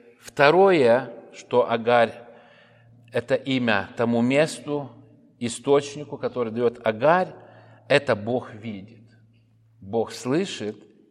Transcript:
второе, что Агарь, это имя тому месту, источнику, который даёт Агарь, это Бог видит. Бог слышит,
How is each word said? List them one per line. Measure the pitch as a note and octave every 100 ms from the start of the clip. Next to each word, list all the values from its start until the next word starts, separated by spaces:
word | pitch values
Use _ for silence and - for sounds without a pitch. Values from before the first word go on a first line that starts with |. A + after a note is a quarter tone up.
| - _
второе, | - - C#3+ E3 G3 F3+ B2 A#2 B2+ - -
что | - - B2 -
Агарь, | A#2 A2+ A#2+ A2+ - - - - _ _ _ _ _ _
это | B2 - C3
имя | C3+ C3 B2 G#2 F#2+ -
тому | A#2 A#2
месту, | A#2+ C#3 D#3 - - D3 C3+ - - _ _ -
источнику, | A#2+ - - C#3+ C#3+ D3 D3 C3+
который | B2+ - A#2
даёт | A2 A#2+ A#2
Агарь, | A2+ A2 C#3 F3 F3+ - - - - - -
это | C#3 C#3 G#2+
Бог | G#2 B2 -
видит. | A2 A2+ G2+ - - - _ _ _ _ _ _ _
Бог | G2 A2+ G#2+
слышит, | - B2 C#3+ G3 - G#2 G#2+ - _ _